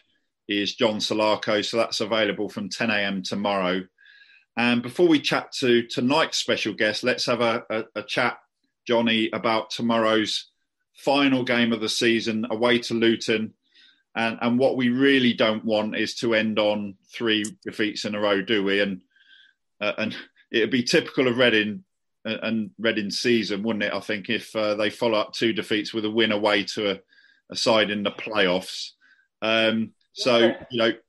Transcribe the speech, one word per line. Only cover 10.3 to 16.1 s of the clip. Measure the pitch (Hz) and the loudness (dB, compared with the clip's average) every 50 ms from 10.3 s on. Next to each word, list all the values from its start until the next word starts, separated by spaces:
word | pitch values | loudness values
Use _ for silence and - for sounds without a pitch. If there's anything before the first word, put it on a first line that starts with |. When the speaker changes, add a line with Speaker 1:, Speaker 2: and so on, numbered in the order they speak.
| - - - _ _ _ _ _ _ _ _ _ _ | -4 -6 -8 _ _ _ _ _ _ _ _ _ _
Speaker 1:
final | - - 147 139 143 143 135 131 127 120 | -4 0 0 2 4 4 2 2 2 2
game | 123 120 120 117 113 | 0 2 2 2 2
of | 117 104 | 2 0
the | 110 107 | -2 -2
season | - - 127 117 117 110 98 113 110 110 113 - | -2 2 2 2 2 2 0 -2 -2 -2 -2 -4
away | 110 110 120 123 120 117 | -2 0 2 2 2 2
to | 117 - 117 | 0 -2 0
Luton. | 113 117 113 113 110 - - 113 110 110 107 _ _ _ _ _ - - _ _ _ _ _ - | 2 4 4 2 2 0 -2 0 0 -2 -6 _ _ _ _ _ -20 -20 _ _ _ _ _ -6
And, | 113 117 113 107 - | -4 -4 -4 -2 -2
and | 120 120 120 123 | 0 0 2 4
what | 135 131 - | 4 2 2
we | 131 127 120 | 2 0 2
really | 120 131 135 139 139 131 127 120 | 2 4 4 6 6 6 4 2
don't | 107 - 120 110 107 110 - | 2 4 2 2 2 0 -2
want | 113 107 107 107 110 73 | 0 0 0 0 -2 -2
is | 101 107 104 | -4 -4 -4